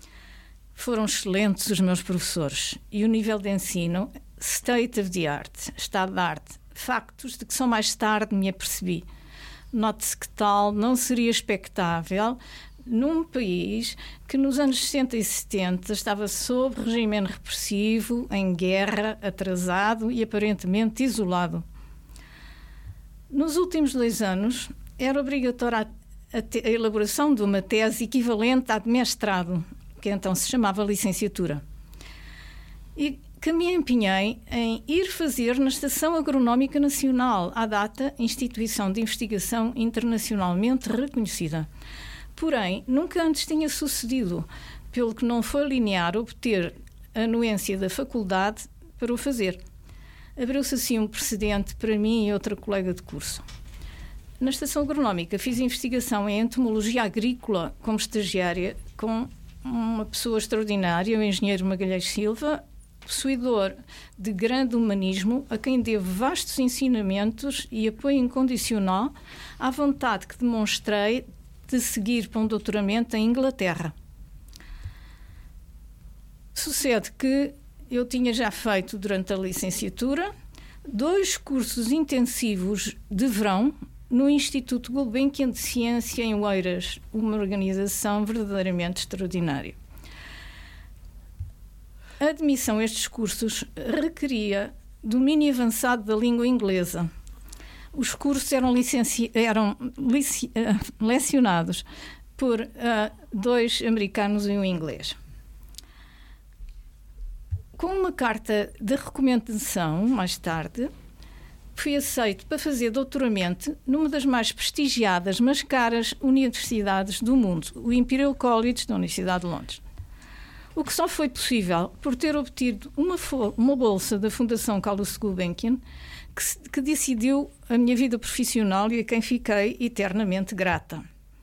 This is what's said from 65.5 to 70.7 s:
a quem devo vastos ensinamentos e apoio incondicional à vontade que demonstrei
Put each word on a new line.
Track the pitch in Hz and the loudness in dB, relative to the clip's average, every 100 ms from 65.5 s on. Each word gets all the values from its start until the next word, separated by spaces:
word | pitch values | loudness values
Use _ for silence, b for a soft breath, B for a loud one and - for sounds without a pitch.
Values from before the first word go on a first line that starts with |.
a | 220 | -4
quem | 254 254 | 0 2
devo | 226 214 185 | 2 0 0
vastos | 185 262 349 - - | 0 0 -2 -4 0
ensinamentos | 254 - 262 226 190 196 214 220 277 - - | 0 2 2 2 2 2 0 -2 -4 -6 -6
e | 220 220 | -2 -2
apoio | 220 277 277 | 0 2 4
incondicional | 247 262 262 240 - 214 190 185 269 B B B B B | 2 2 2 2 0 0 2 2 0 B B B B B
à | 262 | -2
vontade | 262 285 277 254 196 - | 2 0 2 0 -2 -4
que | - | -2
demonstrei | 247 226 208 | 0 2 0